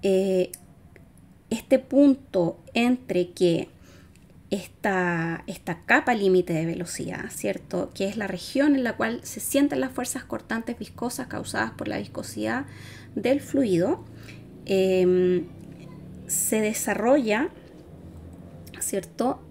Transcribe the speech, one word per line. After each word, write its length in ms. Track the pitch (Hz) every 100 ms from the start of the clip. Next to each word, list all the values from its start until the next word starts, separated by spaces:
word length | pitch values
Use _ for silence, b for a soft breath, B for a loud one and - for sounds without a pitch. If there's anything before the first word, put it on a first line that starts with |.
eh, 480 | 202 190 196 185 180 - - - - - - - - - -
este 280 | 226 - 262
punto 800 | - 262 285 262 - 190 170 - -
entre 580 | - 240 247 - 185 180
que 380 | - 180 165 - - B B B B - - -
esta, 920 | 202 175 - 214 190 180 170 165 165 -
esta 360 | 180 - 165
capa 320 | - 262 302
límite 380 | 233 196 185 180
de 140 | 165 165
velocidad, 640 | 170 170 - 170 - -
¿cierto? 640 | - 202 190 - 180 -
Que 140 | - 196
es 80 | 214
la 100 | 202
región 480 | 180 - 262 294
en 80 | 277
la 140 | 240 220
cual 240 | 226 240
se 160 | - -
sienten 400 | - 277 285 277
las 140 | 262
fuerzas 320 | 254 247 269
cortantes 520 | - 226 - 226 226 233
viscosas 520 | 208 - 240 - 254
causadas 420 | - - - 220
por 160 | - -
la 120 | -
viscosidad 680 | 208 - - - - 240 285 B B B B
del 260 | - 226 285
fluido, 640 | - - 247 175 190 349 - B B B B -
em, 800 | - 196 190 185 180 180 180 180 156 - - - - - - - -
se 340 | - - 220
desarrolla, 880 | 214 220 - 196 220 294 226 214 320 - - - - - - - - - - - - -
¿cierto? 600 | - 196 - - 240 - -